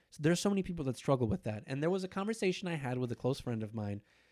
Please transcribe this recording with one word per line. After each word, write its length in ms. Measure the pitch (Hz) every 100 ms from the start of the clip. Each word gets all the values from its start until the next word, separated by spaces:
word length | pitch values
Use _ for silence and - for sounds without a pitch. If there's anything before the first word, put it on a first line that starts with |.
| _
So 80 | -
there's 180 | 151 170
so 100 | 202
many 140 | 196
people 220 | 180 170 135
that 120 | 120
struggle 300 | - 135 117
with 160 | 98
that. 200 | 117 107 -
And 140 | 135
there 80 | 156
was 140 | 190
a 40 | 185
conversation 580 | 190 202 226 190 175 185
I 80 | 165
had 220 | 135 123
with 140 | 127
a 40 | 117
close 240 | 127 139
friend 240 | - 113
of 100 | 107
mine 280 | 110 104 101 - _ _